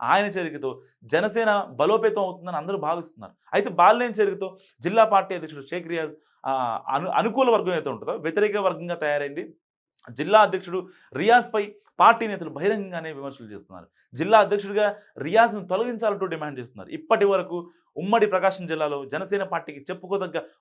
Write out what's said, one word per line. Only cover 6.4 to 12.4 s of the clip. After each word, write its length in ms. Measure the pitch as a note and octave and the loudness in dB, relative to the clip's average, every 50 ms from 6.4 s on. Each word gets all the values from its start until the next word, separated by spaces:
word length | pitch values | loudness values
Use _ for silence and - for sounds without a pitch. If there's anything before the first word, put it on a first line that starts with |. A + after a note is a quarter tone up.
| - | -4
ఆ, 360 | C3 C3+ C3 B2+ A#2 A2+ - - - | -4 -2 -2 -2 -2 -4 -6 -4 -4
అను-, 220 | C3 C#3+ E3+ F#3 | -2 -2 -2 0
అనుకూల 400 | - C#3+ G3+ A#3 G#3 C4 C4 B3 | 0 0 0 0 0 2 4 4
వర్గం 220 | A3+ G3+ F3+ F3+ | 4 2 2 -2
ఏదైతే 180 | F3+ D#3+ - C3+ | -2 -2 -4 -6
ఉంటుందో 220 | B2 G#2+ - D3 | -8 -6 -6 -8
వ్యతిరేక 440 | F#3 - D3 D#3+ - G#3 G#3 G#3 G3+ | -8 -6 -6 -4 0 0 0 0 0
వర్గంగా 380 | G#3 G3 F#3 F3 D#3+ E3+ F3 F3 | 0 -2 -2 -2 -2 -6 -8 -6
తయారైంది. 600 | E3+ D#3+ D3 D3 C#3+ C#3+ C#3+ C#3+ D#3+ G#3 F#3+ - _ _ _ _ _ _ _ _ _ - - | -4 -2 -2 -2 -2 -4 -6 -8 -10 -12 -12 -16 _ _ _ _ _ _ _ _ _ -20 -12
జిల్లా 280 | A#2 B2+ D#3 F3 G#3 G#3+ | -8 -6 2 4 6 6
అధ్యక్షుడు 480 | G#3 F3+ F3 F3+ - E3+ E3+ F#3 F3+ - - _ _ _ - | 6 6 2 -4 -6 -6 -8 -8 -8 -10 -16 _ _ _ -6
రియాజ్పై 600 | - F#3 G#3+ A#3 B3 - A#3 - G#3+ G#3 G#3 - _ _ _ _ - | 0 4 6 6 6 4 2 -2 -4 -4 -4 -10 _ _ _ _ 6
పార్టీ 260 | F3 G#3+ A#3 A#3 A#3 | 8 8 8 6 0
నేతలు 240 | G#3+ G3+ F3 | -6 -6 -8